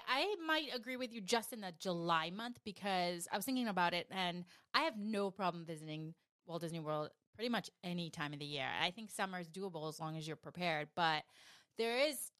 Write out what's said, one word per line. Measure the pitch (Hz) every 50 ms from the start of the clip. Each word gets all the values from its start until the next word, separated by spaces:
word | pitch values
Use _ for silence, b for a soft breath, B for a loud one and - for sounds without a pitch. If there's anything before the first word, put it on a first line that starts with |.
| -
I | 220 254 277 339 403 427 349 320
might | 320 311 311 302 262 247
agree | 247 214 247 254
with | 247 254 226 226
you | 233
just | 190 180 233 226 214 - 254
in | 220
the | 202 185 165 -
July | - 190 175 170 170 170 165 160 160 170
month, | 185 214 233 247 240 - _
because | 214 190 - 196 202 190 180 175 175 180 170 175 -
I | -
was | 208 -
thinking | 262 262 254 240
about | 220 185 185 175 175 175
it, | 175 - -
and | - 190 180 175 175 175 175 b b b b b -
I | 247
have | 302 330 233
no | 208 202 220 220 202 202 196
problem | 185 - 190 175 170 170 165
visiting | 165 160 151 156 156 151 156 156 160 165 - _ _ _ _ _
Walt | 180 165 170 170
Disney | 160 165 165
World | 151 151 151 151 151 - - _ _ _ _
pretty | - 220 247
much | 240 196 - - - _ -
any | 180 175 175 170 160
time | - 170 147 147 147
of | 143
the | 147
year. | 143 147 139 131 127 - 101
I | 160 180
think | 180 226 220 208
summer | - - 196 185 185 180
is | 170
doable | 160 156 185 196 196 165 156 156
as | 156 151 -
long | 160 160 156
as | 160 151
you're | 165 -
prepared, | - - 151 - 180 180 175 160 151 151 151 _
but | 180 170 160 156 151 - b b b b b b b b b _
there | - 226 233 233 254
is | 285 311 277 - - - -